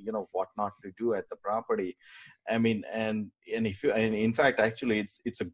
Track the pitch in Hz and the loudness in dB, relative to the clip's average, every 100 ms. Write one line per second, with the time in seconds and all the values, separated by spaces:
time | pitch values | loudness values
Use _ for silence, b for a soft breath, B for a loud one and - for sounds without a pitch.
0 | 101 110 95 92 95 - 101 - 101 90 | -6 -6 -4 -4 -4 -4 -4 -6 -14 -4
1 | 117 101 - - 101 110 120 107 92 - | -2 -2 -4 -8 -4 -2 0 -2 -2 -6
2 | B B B B - 113 113 107 73 110 | B B B B -2 2 2 2 -2 -4
3 | 110 107 101 - - 110 110 98 143 107 | -2 -2 -6 -12 -6 -2 -2 0 0 2
4 | 110 107 113 113 143 139 110 113 127 107 | 2 2 2 4 4 4 2 2 0 0
5 | 101 - 120 - 90 | 0 -6 -6 -6 -6